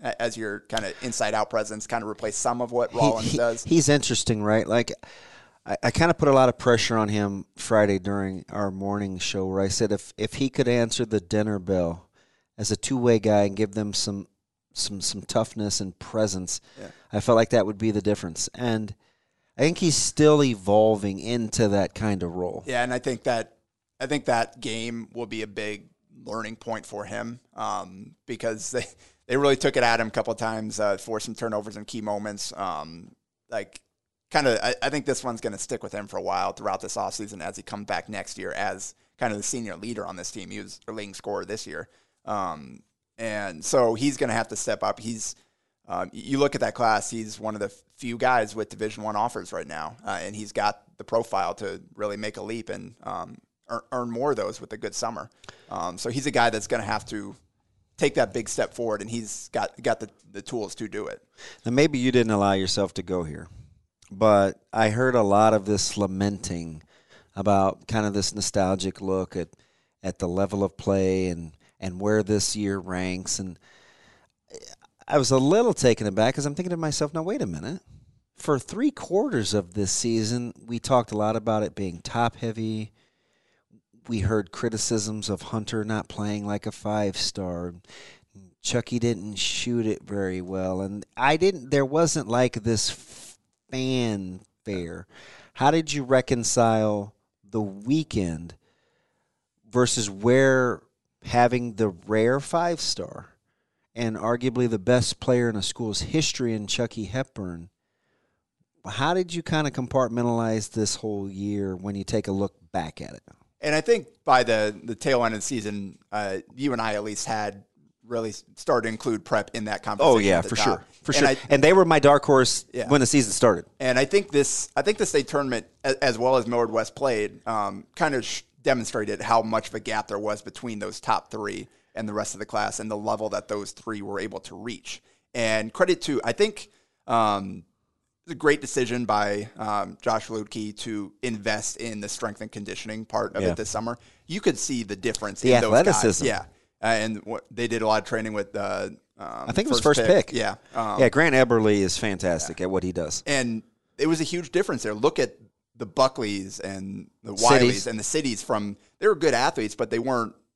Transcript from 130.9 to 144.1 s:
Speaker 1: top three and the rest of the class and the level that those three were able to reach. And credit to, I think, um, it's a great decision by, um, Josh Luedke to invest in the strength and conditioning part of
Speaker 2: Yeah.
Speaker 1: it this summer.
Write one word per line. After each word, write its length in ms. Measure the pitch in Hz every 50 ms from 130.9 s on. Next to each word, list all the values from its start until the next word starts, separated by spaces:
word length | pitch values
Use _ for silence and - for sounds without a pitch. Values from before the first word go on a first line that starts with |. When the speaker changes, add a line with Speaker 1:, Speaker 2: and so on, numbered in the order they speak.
| - -
Speaker 1:
top 280 | - - 110 - - _
three 380 | - 110 104 101 98 98 - - _ _ _ _ -
and 120 | 110 110
the 60 | 107 104
rest 200 | 107 104 - -
of 60 | 95
the 60 | 107
class 340 | - - 107 104 104 - -
and 100 | 110 110
the 80 | 107
level 300 | 104 107 110 107 104 110 104
that 200 | 98 95 - -
those 220 | 107 104 101 92
three 300 | - - - 113 110 104
were 200 | 98 104 101 95
able 180 | 98 104 95 95
to 160 | - - 95
reach. 460 | 92 107 123 107 - - - - - _ _ _ _ _ _ -
And 400 | 123 113 110 110 110 107 110 -
credit 280 | - 180 180 170 165 -
to, 180 | - 143 113 -
I 80 | 117
think, 380 | 120 - 208 214 208 - - - _ _ _ _ _ _ _
um, 560 | - 117 117 110 107 101 98 98 95 98 90 80 _ _ _ _ _ _ _ _ _ _ _ _
it's 80 | 175 160
a 20 |
great 260 | - 151 147 147 147
decision 440 | 135 117 - 131 123 113 120 123 120
by, 440 | 110 104 104 104 101 101 104 104 - -
um, 400 | - 110 107 104 101 98 95 - -
Josh 260 | - 123 113 110 -
Luedke 500 | - 113 107 104 - - 113 107 107 104 -
to 320 | - 113 107 104 98 95 - _ -
invest 540 | 127 113 104 98 113 107 107 104 - -
in 220 | - 117 117 110 104
the 100 | 98 101
strength 320 | - - 120 107 101 -
and 100 | 110 107
conditioning 540 | - 107 104 98 95 - - 110 107 110 110
part 300 | - - 110 110 - -
of 60 | 104
Speaker 2:
Yeah. 80 | - -
Speaker 1:
it 80 | -
this 120 | - 107 -
summer. 260 | - 107 110 117 120 - _ _